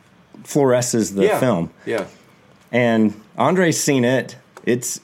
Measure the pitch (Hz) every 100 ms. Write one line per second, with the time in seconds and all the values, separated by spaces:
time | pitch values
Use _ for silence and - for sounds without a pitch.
0 | _ _ _ - - 151 139 123 120 117
1 | 98 98 202 185 165 190 82 - - 113
2 | 90 - _ _ _ _ _ 120 120 113
3 | 107 104 - - 131 185 175 139 - 139
4 | 120 127 - - _ - - 120 - -